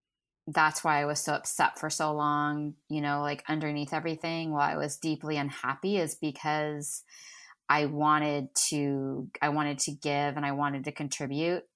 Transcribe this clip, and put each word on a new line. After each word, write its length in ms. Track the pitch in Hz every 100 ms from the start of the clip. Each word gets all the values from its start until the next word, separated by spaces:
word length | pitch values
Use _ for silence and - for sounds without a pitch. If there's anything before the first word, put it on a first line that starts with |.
| _ _ _ _ -
that's 360 | 156 156 -
why 180 | 165 147
I 40 | 147
was 140 | 147
so 140 | -
upset 460 | 147 - - 135 -
for 100 | 156
so 240 | - 156
long, 640 | 151 147 147 147 147 151 - -
you 140 | 151
know, 200 | 147 143
like, 220 | 147 147 -
underneath 440 | 156 151 147 143
everything, 580 | 156 165 160 165 165 160
while 180 | 147 143
I 80 | 151
was 200 | 147 -
deeply 400 | 160 151 151 147
unhappy, 600 | 139 - 131 135 190 202
is 180 | 156 -
because 880 | 156 143 151 151 151 147 147 - - - - - - - -
I 160 | 147 143
wanted 640 | 147 151 151 151 147 135 - -
to, 600 | 151 143 139 135 135 127 -
I 80 | 151
wanted 300 | 147 147 147
to 120 | -
give 460 | 143 147 143 147 147
and 80 | 143
I 60 |
wanted 320 | 139 143 139 143
to 60 |
contribute 720 | 143 143 - 135 143 170 175 -